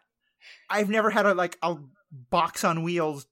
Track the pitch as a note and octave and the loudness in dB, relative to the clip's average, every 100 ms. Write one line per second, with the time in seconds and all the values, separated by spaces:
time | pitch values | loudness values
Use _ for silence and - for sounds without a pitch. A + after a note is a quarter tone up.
0 | _ _ _ _ - - - G3+ G3+ A3 | _ _ _ _ -20 -18 -6 -2 0 2
1 | G#3+ G#3 G3+ F3+ F3 - E3+ D#3+ C#3 _ | 2 4 2 2 -2 -2 -4 -4 -10 _
2 | _ C#3 B2 F3 E3 - G3 E3 E3 E3+ | _ -18 -2 0 0 0 0 0 -2 0
3 | D#3 C#3+ - | -2 -4 -12